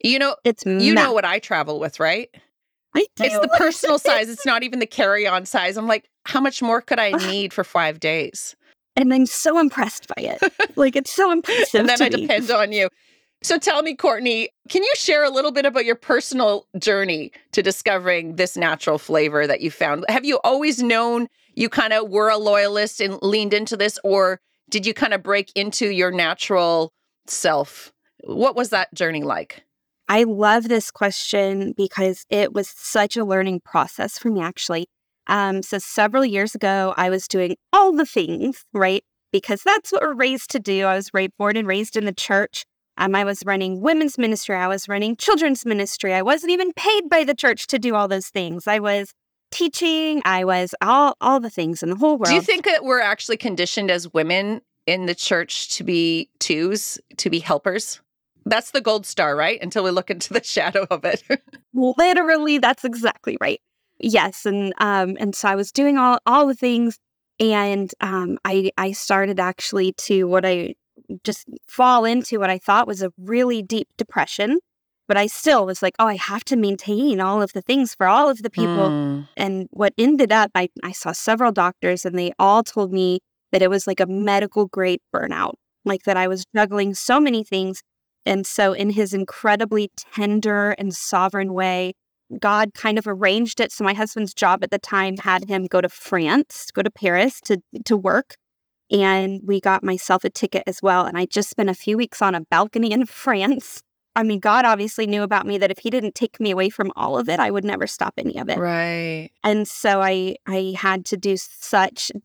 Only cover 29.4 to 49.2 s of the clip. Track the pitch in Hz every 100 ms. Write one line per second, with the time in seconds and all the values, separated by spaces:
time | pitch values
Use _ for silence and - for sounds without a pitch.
29.4 | 80 - _ _ _ _ - 208 233 208
30.4 | 208 226 226 226 - - 202 - - 202
31.4 | 196 196 196 - 196 - 190 185 - 208
32.4 | 208 202 196 - - 220 208 233 208 190
33.4 | 190 180 - 165 147 - 202 - 233 202
34.4 | 170 - - 170 175 _ _ _ - 202
35.4 | 196 190 - 196 - - 208 262 269 196
36.4 | 214 214 196 196 190 - 185 190 - 190
37.4 | 180 - _ 381 392 302 285 226 165 165
38.4 | 240 - _ 208 185 196 - _ _ 196
39.4 | - 202 381 415 - 381 311 247 262 262
40.4 | - 262 202 190 190 190 196 196 190 -
41.4 | 202 220 202 196 220 220 208 185 - 196
42.4 | 208 - - _ _ - 190 196 202 202
43.4 | 190 196 185 185 254 320 302 262 226 214
44.4 | - 185 185 196 - 202 214 233 - 349
45.4 | 311 262 240 208 196 - 196 185 196 311
46.4 | 339 359 370 - 415 415 339 330 285 269
47.4 | 262 220 - 262 240 214 202 190 - 202
48.4 | 170 170 208 214 208 202 196 _